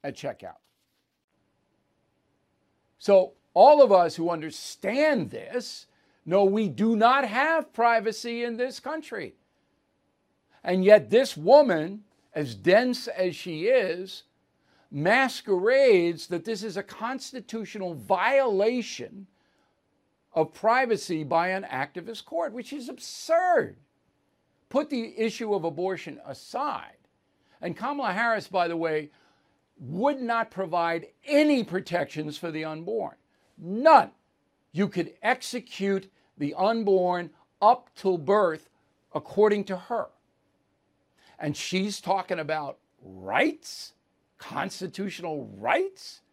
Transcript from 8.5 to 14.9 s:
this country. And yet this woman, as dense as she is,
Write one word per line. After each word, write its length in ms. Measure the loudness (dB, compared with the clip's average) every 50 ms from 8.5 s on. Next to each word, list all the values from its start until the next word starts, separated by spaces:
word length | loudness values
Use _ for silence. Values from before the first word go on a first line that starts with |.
| -4 -4
this 220 | -6 -6 -6 -10
country. 540 | _ -10 -10 -10 -10 -12 -12 -12 -12 -14 -16 _ _ _ _ _ _ _ _ _ _ _ _ _ _ _ _ _ _ _ _ _ _ _ _ _
And 220 | -4 -2 0 2 8
yet 240 | 8 8 8 6 4
this 280 | 2 2 2 2 -6
woman, 680 | -4 4 8 8 8 8 6 2 0 -2 -6 -8 -14 -18 _ _ _ _ _ _
as 200 | -6 -6 -6 -8
dense 520 | -2 2 4 4 4 4 2 -4 -6 -8
as 280 | -12 -6 -4 -4 -4 -4
she 300 | -8 -12 -12 -10 -4 0
is, 600 | 2 2 2 2 0 -6 -8 -10 -14 -16 -20 _ _ _ _ _ _ _ _ _ _ _ _ _ _